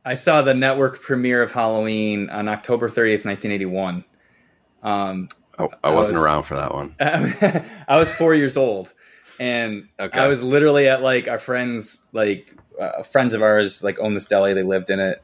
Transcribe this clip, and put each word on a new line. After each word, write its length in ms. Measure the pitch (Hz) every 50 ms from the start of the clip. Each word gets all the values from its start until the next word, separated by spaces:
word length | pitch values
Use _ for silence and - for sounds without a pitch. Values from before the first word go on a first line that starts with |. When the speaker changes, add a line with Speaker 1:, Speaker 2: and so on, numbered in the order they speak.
| -
Speaker 1:
I 100 | 127 131
saw 280 | 131 - 170 156 151
the 120 | 131 135 131
network 460 | 127 135 135 135 139 135 131 135 -
premiere 420 | - - 135 123 123 123 123 120
of 80 | 117 110
Halloween 800 | - 123 113 110 110 107 110 110 110 107 107 107 104 101 101 -
on 160 | 92 104 104
October 420 | 107 107 - - - 123 117 120 110
thirtieth, 360 | - 120 113 110 107 101 -
nineteen 260 | 104 98 - - 104
eighty-one. 540 | 101 98 95 92 92 95 95 90 87 90 - _ _ _ _ _ _ _ _ _ _ _ _ _ _ _
Um, 460 | 110 107 101 101 98 95 95 92 92 - - - _ _ _ -
Speaker 2:
Oh, 100 | 80 - - -
I 60 | - 73
Speaker 1:
I 60 | 78
Speaker 2:
wasn't 220 | 85 - - - 80
Speaker 1:
was 60 | 78
Speaker 2:
around 200 | 76 76 73 69
for 100 | - 69
that 180 | 71 71 -
one. 220 | - 69 73 - -
Speaker 1:
<laughs> 40 | -
I 960 | 143 151 165 151 143 - - - 208 165 160 165 - - - - - - 139
was 160 | 160 165 160
four 200 | - - 165 160 160
years 220 | 151 139 131 135
old, 380 | 139 131 117 101 95 92 - _ _ _ _ _ _ _ - - -
and 480 | 127 123 120 120 117 110 107 101 - _ _ -
Speaker 2:
Okay. 220 | 98 92 - -
Speaker 1:
I 80 | 135 139
was 120 | 139 120
literally 480 | 127 127 139 143 151 151 139 143 139 131
at, 140 | 131 123
like, 240 | 131 131 127 123 -
our 120 | 120 117 113
friends, 600 | - 131 123 123 123 123 117 110 107 - - - _ _
like, 420 | - 110 107 104 98 87 - _ - - _ _ - -
uh, 220 | 95 - - -
friends 320 | - - - 135 127 120 113
of 80 | 107
ours, 400 | 107 107 107 107 104 95 - -
like, 160 | 101 101 92 -
own 160 | 110 107 101
this 100 | 98 -
deli. 280 | - 101 98 98 101 95
They 80 | 95
lived 260 | 92 95 95 95 90 101
in 120 | 98 98
it, 200 | 95 92 - -